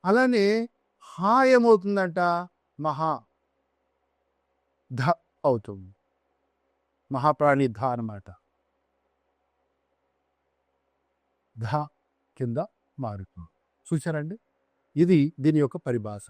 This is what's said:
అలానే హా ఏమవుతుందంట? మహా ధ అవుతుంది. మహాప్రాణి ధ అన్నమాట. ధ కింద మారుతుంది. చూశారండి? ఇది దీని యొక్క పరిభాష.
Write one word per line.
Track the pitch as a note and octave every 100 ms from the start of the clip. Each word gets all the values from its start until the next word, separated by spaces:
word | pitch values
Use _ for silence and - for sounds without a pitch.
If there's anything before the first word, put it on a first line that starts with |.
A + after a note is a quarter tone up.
అలానే | F3+ A3 B3+ A#3+ G3+ A3 A#3 _ _ _ -
హా | - F#3+ B3
ఏమవుతుందంట? | C4 B3+ A#3 G#3+ G3 G3+ F#3 E3+ F3 F3 F3+ _ _ -
మహా | D3+ C#3+ D#3+ C#3+ _ _ _ _ _ _ _ _ _ _ _ _ _ _ _ _ _
ధ | B2 B2+ E3+ _ _
అవుతుంది. | D3 A#2+ - G2+ F#2+ G2+ _ _ _ _ _ _ _ _ _ _ _
మహాప్రాణి | C3+ D3 D3 D3 C#3 C3+
ధ | A2
అన్నమాట. | C3 A#2+ A2+ G2+ - F2+ _ _ _ _ _ _ _ _ _ _ _ _ _ _ _ _ C2+ C2 C2 _ C2+ C#2 C2+ C2+ _ _ _ _ _ _ _ A2+
ధ | A2 D3 D3 _ _ _ _ _
కింద | B2 A#2 F#3+ _ _ -
మారుతుంది. | A#2+ G#2 F#2+ - E2 _ _ _ -
చూశారండి? | E3 E3+ D#3 D3+ G#3+ _ _ _ _ _ C#3+
ఇది | F3 F3 C#3+ -
దీని | C#3 D#3
యొక్క | C#3 C3+
పరిభాష. | - A#2+ G#2 G#2